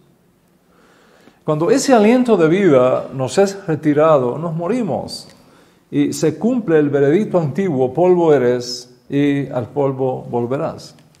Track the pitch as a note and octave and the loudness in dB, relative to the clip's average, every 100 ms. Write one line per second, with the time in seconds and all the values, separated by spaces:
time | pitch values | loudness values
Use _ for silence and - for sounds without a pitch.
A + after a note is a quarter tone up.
0 | _ _ _ _ _ _ _ _ _ _ | _ _ _ _ _ _ _ _ _ _
1 | _ _ _ _ - D3+ E3+ C4 C4+ A#3+ | _ _ _ _ -4 -2 0 0 2 4
2 | G#3 B3+ B3 G3+ D#3+ F#3 F#3+ C3 B2+ C3 | 4 2 2 2 2 2 4 4 4 0
3 | - C3+ B2+ - G3 G3 - D#3 D#3 D3 | -4 -8 -4 0 0 -2 -6 -4 0 2
4 | D#3+ D3 B2 C3 E3+ D#3+ E3+ B3 G3+ A2 | 4 4 2 -4 -6 -6 -4 -4 -4 -6
5 | - - - - _ _ _ _ _ C#3+ | -8 -14 -20 -20 _ _ _ _ _ -2
6 | C#3+ C#3+ D#3+ - A3 B3+ E3+ D#3 D3 C#3 | -2 -2 -2 -2 -2 -2 0 2 2 2
7 | C#3 F3 G#3+ F3+ D3+ D#3+ G3 C3 C3 D3+ | 2 2 0 -2 -2 -2 -2 0 -2 2
8 | F3+ F3 E3 C#3+ B2 B2 - - - - | 2 4 4 4 2 0 -4 -12 -14 -20
9 | - C#3+ C#3+ C#3+ C3+ - D3 D3 C#3 C3 | -6 -2 0 0 -4 -6 -6 -2 -2 -2
10 | C3 C3 C#3 A#2+ A#2+ C#3 D3+ - - - | -4 -4 -6 -4 -4 -4 -6 -10 -16 -20
11 | _ _ | _ _